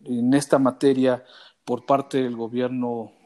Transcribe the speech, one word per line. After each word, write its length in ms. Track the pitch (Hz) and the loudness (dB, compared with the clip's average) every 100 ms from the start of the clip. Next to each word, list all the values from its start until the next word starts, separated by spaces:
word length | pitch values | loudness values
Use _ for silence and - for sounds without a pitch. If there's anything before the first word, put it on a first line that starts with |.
| - | -6
en 280 | 120 123 | -2 2
esta 260 | 139 139 139 | 2 2 2
materia 640 | 131 123 139 131 127 123 - - - _ | 2 2 2 4 2 0 -6 -20 -20 _
por 220 | - 120 - | -8 -6 0
parte 360 | 139 139 139 | 0 0 -4
del 140 | 127 117 | -4 -4
gobierno 800 | 113 120 127 127 123 117 110 _ | -6 -4 -4 -4 -6 -6 -10 _